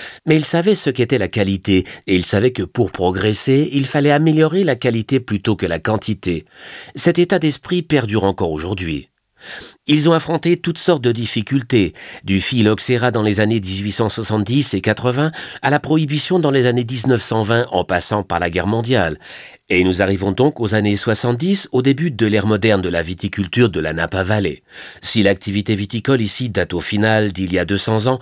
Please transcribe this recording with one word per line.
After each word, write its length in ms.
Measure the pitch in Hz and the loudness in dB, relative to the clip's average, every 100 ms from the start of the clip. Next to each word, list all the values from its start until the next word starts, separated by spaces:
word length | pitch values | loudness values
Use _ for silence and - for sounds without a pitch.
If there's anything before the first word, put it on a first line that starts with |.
| - - - | -16 -8 0
Mais 120 | 156 | 2
ils 80 | 151 | 2
savaient 300 | 170 180 - | 0 2 2
ce 140 | 151 | 0
qu'était 280 | 127 117 127 | 0 0 0
la 100 | 92 | 0
qualité 580 | 110 98 95 - 95 90 - - | 0 0 0 2 2 2 -6 0
et 80 | 95 | 0
ils 100 | 85 | 2
savaient 280 | 101 123 | 2 2
que 100 | 127 | 0
pour 300 | 90 - 101 | -4 -2 -2
progresser, 760 | - 90 92 107 107 - 135 151 | 0 0 0 0 0 2 2 2
il 120 | 139 135 | 0 -2
fallait 260 | 147 143 | 0 2
améliorer 520 | 147 160 156 156 180 | 4 4 4 2 2
la 140 | 180 120 | 0 0
qualité 420 | 127 113 107 135 | 0 -2 0 -2
plutôt 380 | 117 104 113 98 | 0 -4 0 0
que 80 | 90 | 0
la 140 | 82 | -2
quantité. 680 | 107 110 - 101 92 82 - - - - - - | -2 -2 -2 -6 -4 -4 -6 -20 -20 -18 -14 -2
Cet 240 | 170 170 | 0 2
état 200 | 175 185 | 2 2
d'esprit 420 | 156 143 - 180 | 0 -2 -4 -4
perdure 420 | 165 147 113 104 | 0 0 0 0
encore 280 | 98 95 87 | 0 0 -2
aujourd'hui. 580 | 78 85 90 87 71 - _ _ _ - - - - - | -4 -4 -6 -4 -6 -8 _ _ _ -18 -18 -18 -10 0
Ils 240 | 151 151 | 2 4
ont 40 | |
affronté 440 | 165 - 160 170 170 | 2 0 -2 0 0
toutes 220 | 175 160 | -2 -4
sortes 240 | - 156 | 0 2
de 80 | 120 | 2
difficultés, 840 | 117 113 117 104 139 120 123 85 - - - | 0 -2 -4 -2 -2 2 2 2 -2 -18 -10
du 180 | - 98 | -2 0
phylloxéra 680 | - 127 107 107 - 123 123 | 0 2 2 2 0 0 0
dans 100 | 113 | 0
les 180 | 107 101 | 0 2
années 200 | 107 113 | 2 0
dix-huit 320 | 92 98 101 | -2 -4 -4
cent 180 | 95 110 | -2 -2
soixante-dix 640 | - 107 107 101 135 135 | -2 -2 -2 0 0 0
et 80 | 98 | 0
quatre-vingts 500 | 107 107 123 123 156 - - - | 0 0 0 0 -2 -4 -14 -6
à 80 | 135 | -2
la 100 | 143 | 0
prohibition 600 | 127 160 151 147 - 185 | 0 0 0 -2 0 0
dans 100 | 156 | 2
les 160 | 135 123 | 2 2
années 180 | 123 | 2
dix-neuf 380 | 117 127 123 120 | -2 -2 2 2
cent 220 | - 110 | 2 -2
vingt 240 | 104 117 123 | 2 0 0
en 140 | 90 | -2
passant 400 | 87 90 - 107 | 0 -2 0 -4
par 160 | 95 85 | -2 -2
la 100 | 87 | -2
guerre 160 | 85 90 | -2 -2
mondiale. 540 | 113 117 123 82 76 - - - - - | -2 0 0 0 -4 -12 -20 -20 -14 -2
Et 140 | 90 | 2
nous 180 | 92 90 | 2 2
arrivons 300 | 95 98 98 | 0 0 -2
donc 280 | 95 139 151 | 2 0 0
aux 140 | 110 | -2
années 220 | 107 104 101 | 0 2 0
soixante-dix, 760 | - 110 120 120 175 196 - | 0 -2 0 -2 0 -2 -2
au 100 | 127 | 0
début 260 | 131 135 170 | 2 2 0
de 160 | 107 110 | 0 0
l'ère 220 | 104 104 | 2 2
moderne 340 | 107 110 101 | 2 2 2
de 80 | 90 | 0
la 140 | 85 | -2
viticulture 680 | 82 87 101 - 92 117 117 | -4 -4 -6 -4 -2 2 2
de 100 | 82 | 2
la 140 | 78 | -4
Napa 300 | 80 85 95 | -2 -4 -2
Valley. 400 | 92 107 90 67 _ - - - | 0 0 -2 -6 _ -20 -20 -12
Si 200 | - 113 | -4 2
l'activité 540 | 98 98 - 101 101 104 | 2 2 -2 -2 0 -2
viticole 460 | 101 117 120 135 | -2 -4 0 0
ici 280 | 107 - 123 | 0 -4 -4
date 240 | 92 87 | -2 -2
au 60 | 87 | -2
final 520 | - 104 110 110 104 | -2 0 2 2 0
d'il 220 | 90 95 | -2 -2
y 60 | 90 | -2
a 60 | 87 | 0
deux 120 | 98 | -2
cents 300 | - 110 113 | 0 0 0
ans, 100 | 127 | -2